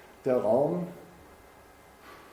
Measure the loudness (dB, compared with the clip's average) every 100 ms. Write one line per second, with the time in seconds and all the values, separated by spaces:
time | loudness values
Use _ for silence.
0 | -20 -8 0 0 2 2 2 -2 -6 -12
1 | -20 -20 -20 -20 -20 -20 -20 -20 -20 -20
2 | -20 -20 -20